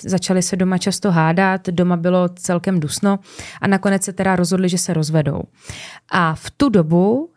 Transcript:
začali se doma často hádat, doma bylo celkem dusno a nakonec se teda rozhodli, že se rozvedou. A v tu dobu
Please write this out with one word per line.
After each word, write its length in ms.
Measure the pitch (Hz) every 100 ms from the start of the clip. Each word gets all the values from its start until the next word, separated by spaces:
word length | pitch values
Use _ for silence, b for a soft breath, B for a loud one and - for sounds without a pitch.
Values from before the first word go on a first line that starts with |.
začali 420 | - 185 - 185
se 140 | 180 185
doma 220 | 185 185
často 320 | 196 185 208
hádat, 540 | 170 160 175 190 190 185
doma 280 | 175 180 175
bylo 320 | 175 180 175
celkem 520 | 180 - 175 185 180
dusno 380 | 151 - 202 196 B B B B
a 60 | 202
nakonec 360 | 190 202 196
se 100 | 202
teda 240 | 190 190 185
rozhodli, 320 | 175 190 185
že 100 | 180
se 160 | -
rozvedou. 480 | 160 156 160 147 - - B B B B B -
A 240 | 190 165
v 160 | 160 -
tu 180 | - 285
dobu 640 | 208 156 170 190 247 339